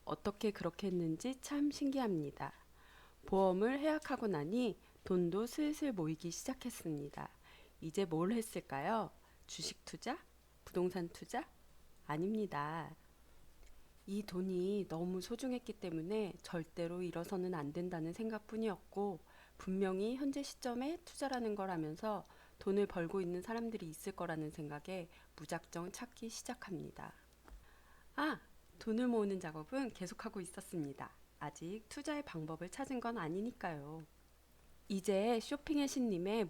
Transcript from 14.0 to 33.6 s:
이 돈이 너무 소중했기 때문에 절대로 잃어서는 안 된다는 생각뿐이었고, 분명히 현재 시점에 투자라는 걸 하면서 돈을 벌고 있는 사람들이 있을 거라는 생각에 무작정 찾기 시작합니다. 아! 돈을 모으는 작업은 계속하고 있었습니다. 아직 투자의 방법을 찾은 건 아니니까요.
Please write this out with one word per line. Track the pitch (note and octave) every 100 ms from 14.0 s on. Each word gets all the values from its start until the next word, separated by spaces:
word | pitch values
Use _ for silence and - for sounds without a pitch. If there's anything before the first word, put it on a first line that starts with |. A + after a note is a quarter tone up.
이 | - G3+
돈이 | G#3 F3+ F#3+ F3+ F#3 G#3 F#3
너무 | D#3+ F3+ F#3
소중했기 | F3+ A#3 C4 B3 -
때문에 | - F#3 E3 E3 G#3+ G3+ -
절대로 | - F3 D#3 - E3+ F3+
잃어서는 | F3+ E3 F3 F#3+ F3+
안 | E3+ C#3+
된다는 | E3 F3+ F3 D#3+
생각뿐이었고, | F3 A3+ G#3+ - A3 A3+ F3+ - G3 G3+ E3+ - - - -
분명히 | - F#3+ F#3+ F#3+ G#3+ C4
현재 | C#4 C#4
시점에 | C#4 - B3+ A#3+ C4+ F4
투자라는 | - - C4+ B3+ A3+
걸 | G#3 F#3+
하면서 | E3+ D#3 D#3+ A3 G3 - - - -
돈을 | - G3 G3
벌고 | F#3 E3 G3
있는 | F3 F3+
사람들이 | F#3 A3+ A#3 A3 E3
있을 | D#3 -
거라는 | F#3+ E3+ D#3 D3+
생각에 | E3 D3 D3 F#3 F#3 E3 - - -
무작정 | D#3 E3 - E3+ F3
찾기 | - B3 - A3+
시작합니다. | - - - - D#3+ D3 - - - - - - - - - - - - -
아! | D4+ A3+ - - - -
돈을 | A3 A3 B3
모으는 | A#3 G3+ F#3+
작업은 | E3 D#3 D3+ C4 B3+
계속하고 | - F3+ - A3 G3
있었습니다. | E3+ - - F3 C#3+ C3+ A#2+ - - -
아직 | D3+ - E3 G#3+ -
투자의 | - C#4+ D4
방법을 | C#4+ E3 D#3 D#3+ F3
찾은 | - C4+ B3+
건 | A#3 A#3
아니니까요. | D#3+ F3+ A3+ -